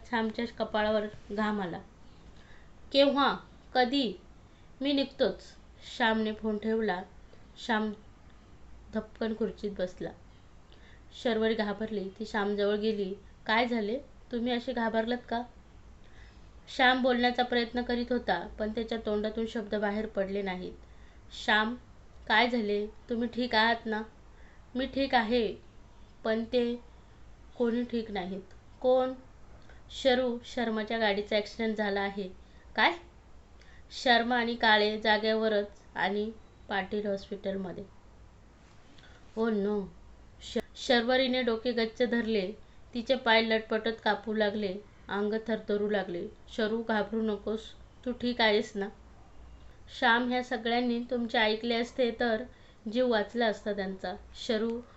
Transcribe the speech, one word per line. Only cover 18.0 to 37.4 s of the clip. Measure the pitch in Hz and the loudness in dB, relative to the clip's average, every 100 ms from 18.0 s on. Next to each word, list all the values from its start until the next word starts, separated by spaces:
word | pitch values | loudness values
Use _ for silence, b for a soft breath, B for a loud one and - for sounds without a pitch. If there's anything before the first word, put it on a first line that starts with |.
| 240 | -2
होता, | 247 233 175 208 | -2 0 -2 -4
पण | - 214 | -6 -4
त्याच्या | 220 226 226 226 | -4 -4 -4 -2
तोंडातून | 208 214 214 226 | -2 -2 -4 -4
शब्द | 240 208 | -6 -4
बाहेर | 214 208 208 214 | -2 0 -2 -4
पडले | 202 190 196 | -4 -2 -2
नाहीत. | 196 180 175 - b b b b - - | -4 -6 -8 -12 b b b b -18 -6
"श्याम, | - 214 220 247 - - - - - | 2 2 2 -4 -12 -20 -20 -10 2
काय | 220 240 | 4 4
झाले? | 240 208 208 208 | 2 0 0 -2
तुम्ही | - - 233 240 | -8 -6 -2 -2
ठीक | 233 247 | -2 0
आहात | 226 226 233 226 | 4 4 2 -2
ना?" | 214 220 - - b b b - | -4 -6 -14 -20 b b b -8
मी | 247 269 | -4 -2
ठीक | 269 269 | 0 2
आहे, | 254 214 240 202 - - - - - - - | 2 4 2 2 -2 -14 -20 -20 -20 -20 -6
पण | 226 226 | 0 0
ते | 226 247 240 240 - - - - - - - - | 0 0 0 -2 -10 -20 -20 -20 -20 -20 -10 -2
कोणी | 240 233 | 0 0
ठीक | 240 233 214 | -2 -4 -4
नाहीत. | 202 180 196 - - - - | -6 -6 -8 -10 -18 -20 -2
कोण? | 254 254 254 262 - - - - B B - | 4 4 2 -2 -12 -20 -20 -20 B B -16
"शरू, | - 269 247 254 240 | 0 4 4 2 -2
शर्माच्या | - - 233 220 214 226 | -6 -4 -2 -2 -2 0
गाडीचा | 214 202 208 214 | 2 2 0 0
ॲक्सिडेंट | 208 - 226 214 | 0 -2 -2 0
झाला | 208 196 | 0 0
आहे." | 196 196 185 - b b - - | -2 -4 -8 -12 b b -6 2
"काय?" | 254 339 - - - - - - B B - | 2 2 -10 -20 -20 -20 -20 -20 B B -16
"शर्मा | - 262 233 233 247 | 0 4 4 4 0
आणि | 233 | 0
काळे | 240 226 214 208 214 | 2 6 6 4 2
जागेवरच | 220 214 220 220 220 208 208 - - | 2 4 4 2 2 2 0 -6 -12
आणि | - 185 208 214 220 - - - | -4 -2 0 -4 -6 -16 -16 -6
पाटील | 202 190 208 208 | -4 -2 -4 -2
हॉस्पिटलमध्ये." | 196 - 196 | -4 -6 -8